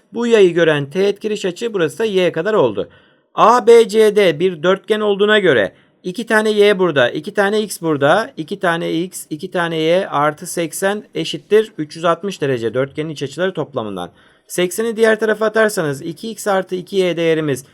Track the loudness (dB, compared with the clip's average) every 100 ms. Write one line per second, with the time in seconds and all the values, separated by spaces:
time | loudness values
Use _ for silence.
0 | _ -6 2 4 4 4 2 0 -2 -2
1 | -2 -2 -6 -6 -6 -6 -6 -2 -2 -2
2 | -2 0 0 0 0 2 2 0 -8 -12
3 | _ _ _ 2 4 6 6 6 6 4
4 | 4 4 2 2 -2 0 0 0 -2 -2
5 | 0 0 2 4 4 2 0 -6 _ _
6 | -10 -8 -2 0 2 4 4 4 2 2
7 | 0 -2 -6 -2 0 0 -4 -4 -4 0
8 | 2 2 -2 -8 -10 -4 -2 -2 -4 -4
9 | -6 -10 -12 -12 -6 -4 -4 -2 0 0
10 | 0 -2 -2 -2 -8 -6 -6 -4 -4 -4
11 | -8 -8 -8 -8 0 2 2 -6 -12 -4
12 | -2 -2 -4 -4 -4 -2 -2 -2 -4 -6
13 | -8 -8 -10 -4 -4 -4 -6 -8 -8 -8
14 | -10 _ _ _ _ -4 -4 -2 -4 0
15 | 2 2 -2 -2 -2 0 0 0 -4 -6
16 | -8 -10 -12 -8 -4 -2 -4 -8 -4 -2
17 | 0 0 0 0 -2 -4 -8